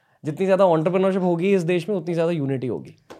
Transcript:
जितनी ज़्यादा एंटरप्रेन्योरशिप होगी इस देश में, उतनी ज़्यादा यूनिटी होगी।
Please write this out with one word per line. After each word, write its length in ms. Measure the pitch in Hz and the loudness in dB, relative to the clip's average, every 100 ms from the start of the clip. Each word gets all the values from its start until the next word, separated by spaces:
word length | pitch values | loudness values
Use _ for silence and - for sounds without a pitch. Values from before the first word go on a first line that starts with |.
| _ _ | _ _
जितनी 220 | 143 156 190 | -8 -4 2
ज़्यादा 180 | 190 | 4
एंटरप्रेन्योरशिप 580 | 190 160 165 185 190 190 | 4 4 2 2 2 2
होगी 320 | 180 170 190 | 0 0 2
इस 80 | 196 | 2
देश 260 | 165 180 165 | 2 -2 -2
में, 80 | 196 | -4
उतनी 180 | 160 | -4
ज़्यादा 180 | 165 165 | -2 0
यूनिटी 340 | 170 135 135 127 | -2 -2 -4 -4
होगी। 280 | 85 65 - - - | -6 -10 -20 -20 -20